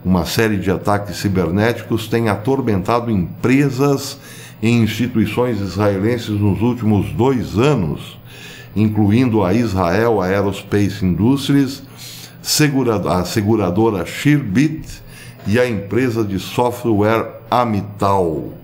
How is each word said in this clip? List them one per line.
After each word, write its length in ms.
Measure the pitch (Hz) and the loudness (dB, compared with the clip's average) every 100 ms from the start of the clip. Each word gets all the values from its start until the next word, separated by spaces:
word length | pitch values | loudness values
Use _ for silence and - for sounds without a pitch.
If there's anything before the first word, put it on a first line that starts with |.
Uma 220 | 90 92 85 | 2 0 2
série 320 | - 113 104 | 0 0 0
de 120 | 90 | 0
ataques 480 | 85 - 101 - 87 | -2 0 -2 -2 -4
cibernéticos 880 | 104 95 82 92 110 120 - 113 - | -2 0 0 2 0 0 -4 -4 -2
tem 200 | 120 117 | -2 0
atormentado 800 | 98 104 135 120 98 90 120 117 | -2 0 0 0 -2 0 -2 0
empresas 1080 | 107 82 - 113 131 147 123 143 139 - - - - - - | -2 -2 -2 2 2 2 2 0 0 -4 -12 -18 -20 -20 -4
e 80 | 110 | 2
instituições 880 | 120 110 107 - 110 107 110 123 107 | 4 2 0 -2 0 0 0 0 0
israelenses 720 | 98 87 104 98 104 120 110 | -4 0 0 2 0 -2 -2
nos 320 | 104 104 98 | 0 0 2
últimos 500 | 117 117 107 104 85 | 0 0 0 0 0
dois 460 | 76 123 131 78 92 | 0 0 2 -2 0
anos, 640 | 143 139 80 67 - - - - - - - - | 2 2 0 -4 -10 -18 -20 -20 -20 -18 -8 0
incluindo 680 | 110 107 104 110 131 107 | 0 2 4 4 4 2
a 100 | 90 | 2
Israel 680 | 104 117 95 87 92 117 107 | 2 0 0 2 2 2 2
Aerospace 840 | 90 98 101 98 - 101 101 - | 2 0 0 -4 -2 0 0 0
Industries, 760 | 92 85 107 139 135 139 135 - - - - - - - | 0 2 2 2 2 2 2 -4 -14 -18 -18 -16 -18 -14
segura-, 760 | - - 151 131 120 104 82 90 | -4 2 2 2 2 2 2 0
a 60 | 87 | 0
seguradora 800 | - 101 110 95 87 113 101 80 | 0 2 2 2 2 2 2 -4
Shearbit 840 | - 143 147 113 95 151 151 - - - - - - - | -2 2 2 2 0 0 -2 -10 -16 -18 -20 -20 -12 -2
e 120 | 110 | 2
a 80 | 123 | 2
empresa 560 | 107 98 104 131 113 | 0 -2 0 0 0
de 160 | 104 95 | -2 -4
software 840 | - - 123 120 117 104 104 113 - - - | -4 0 0 0 0 2 4 2 -2 -10 -2
Amital. 1000 | 120 120 104 - - 101 98 87 76 57 - | 0 2 0 -4 -2 0 2 0 -2 -8 -12